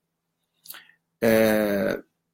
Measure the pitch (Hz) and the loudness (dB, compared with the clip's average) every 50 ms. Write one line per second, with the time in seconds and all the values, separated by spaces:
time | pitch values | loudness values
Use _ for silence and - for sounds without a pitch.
0 | _ _ _ _ _ _ _ _ _ _ _ _ _ - - - - _ _ _ | _ _ _ _ _ _ _ _ _ _ _ _ _ -20 -20 -20 -20 _ _ _
1 | _ _ _ - 117 117 110 110 110 110 107 107 107 104 101 98 98 98 95 - | _ _ _ -2 0 2 4 4 4 2 2 0 0 -2 -2 -2 -2 -4 -4 -6
2 | - _ _ _ _ _ | -8 _ _ _ _ _